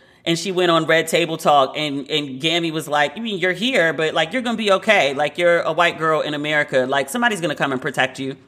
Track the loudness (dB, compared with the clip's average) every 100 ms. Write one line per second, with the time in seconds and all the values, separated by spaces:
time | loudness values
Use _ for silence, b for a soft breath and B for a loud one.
0 | B B -4 -4 -2 0 2 2 4 2
1 | 2 0 0 -2 4 4 4 0 -4 -4
2 | -4 -4 -4 -4 -2 0 -2 -4 -2 0
3 | 0 -2 -6 -2 -2 0 0 2 2 0
4 | -2 0 -2 -2 -4 -2 0 0 4 2
5 | 2 0 -2 2 2 4 2 2 2 2
6 | 0 0 0 -4 -2 0 0 0 2 0
7 | -2 0 0 0 -4 -2 -2 -2 -4 -2
8 | -2 -2 -8 -10